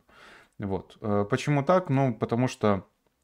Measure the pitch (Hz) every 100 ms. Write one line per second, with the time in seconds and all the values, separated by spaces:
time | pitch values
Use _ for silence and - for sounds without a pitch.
0 | _ - - - _ - 104 92 - -
1 | 110 101 101 131 - 147 139 185 180 135
2 | 135 110 113 117 127 - 107 95 - _
3 | _ _